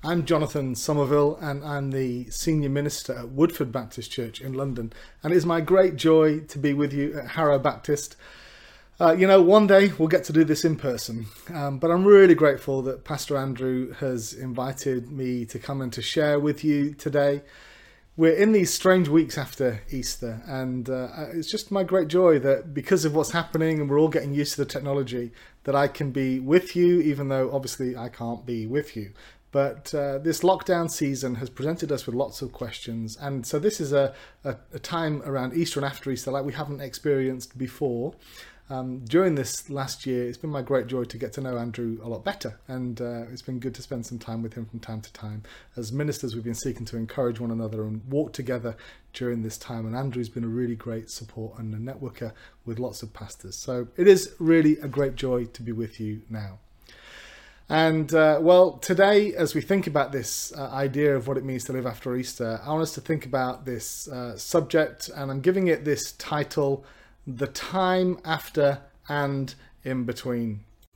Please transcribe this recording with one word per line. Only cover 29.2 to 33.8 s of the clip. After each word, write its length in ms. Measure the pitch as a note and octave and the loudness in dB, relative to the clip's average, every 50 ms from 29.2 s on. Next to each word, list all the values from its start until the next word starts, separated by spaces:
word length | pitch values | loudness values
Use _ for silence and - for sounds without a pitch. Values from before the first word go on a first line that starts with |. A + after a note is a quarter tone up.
| - - - _ _ _ | -20 -20 -20 _ _ _
But, 440 | - C#3 C#3 C#3 - D3 - - - | 0 0 0 0 -2 -8 -12 -8 -6
uh, 220 | D3+ C#3+ C#3+ C3+ | -4 -4 -2 -4
this 240 | C#3 D3 E3 D#3 - | -2 -2 -2 -2 2
lockdown 500 | - F3+ F#3+ F3+ - - F3+ E3+ E3+ D#3+ | 2 2 2 2 0 0 0 0 0 -4
season 440 | - - D#3 C#3 C#3 B2 C3+ B2+ B2 | -4 -4 -2 -2 -2 -4 -4 -6 -6
has 140 | A2 C3 A#2+ | -6 -8 -12
presented 420 | - - C3 D3+ E3 E3 - D3+ | -10 -6 -6 -6 -4 -6 -4 -4
us 140 | D3 B2 - | -4 -4 -4
with 80 | - A#2 | -6 -4
lots 280 | B2 C#3 - - - | -4 -4 -4 -6 -12
of 100 | C#3 B2 | -12 -12
questions, 640 | - - B2+ A2+ G2+ - - - A#2 A2+ A2+ A2 A2 | -10 -10 -12 -12 -10 -12 -12 -10 -8 -8 -8 -10 -12
and 300 | - D3 C#3 C#3 C3 A#2 | -10 -10 -8 -8 -8 -6
so 140 | - - D3 | -4 -6 -2
this 200 | D#3 G#3+ G#3+ | -2 -2 -2
is 140 | - | -2